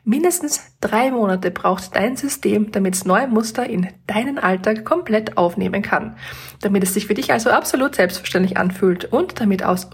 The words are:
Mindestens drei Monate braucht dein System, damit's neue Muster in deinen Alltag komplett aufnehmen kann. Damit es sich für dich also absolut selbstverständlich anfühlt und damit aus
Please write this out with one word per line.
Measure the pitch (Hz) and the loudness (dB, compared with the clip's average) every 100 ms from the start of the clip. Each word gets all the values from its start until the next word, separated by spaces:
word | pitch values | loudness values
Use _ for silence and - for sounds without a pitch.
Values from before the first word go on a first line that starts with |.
Mindestens | - 262 349 349 294 - - _ | 0 2 2 0 -4 -6 -8 _
drei | 214 214 262 | -2 2 2
Monate | 254 202 185 185 | 2 2 2 -2
braucht | - 180 185 - - | -2 -2 -2 -2 -2
dein | 208 269 | 0 -2
System, | 277 - - 208 214 | -4 -2 0 2 0
damit's | 202 190 185 185 | 0 0 0 2
neue | 190 269 | 2 4
Muster | 220 226 - 247 | 2 0 -4 -4
in | 214 180 - - | -2 -4 -6 -4
deinen | 208 254 277 | -2 -2 0
Alltag | 196 185 185 220 220 | 0 2 0 -2 0
komplett | 330 349 220 220 - | -2 2 0 0 0
aufnehmen | 175 175 185 196 | 0 0 -2 -2
kann. | 202 165 - - - - - - | -2 -2 -4 -12 -16 -16 -18 -6
Damit | 214 196 | 0 2
es | 190 208 | 2 -2
sich | - | -2
für | 208 | -2
dich | 277 | 0
also | 240 233 | 2 4
absolut | 269 - 277 262 - | 2 2 0 0 2
selbstverständlich | 180 - - 185 185 - | 0 0 -4 0 0 2
anfühlt | 180 185 190 180 - | -2 2 2 0 0
und | 240 359 - | -2 -2 -2
damit | 214 190 | 0 0
aus | - 185 - | 0 -2 -2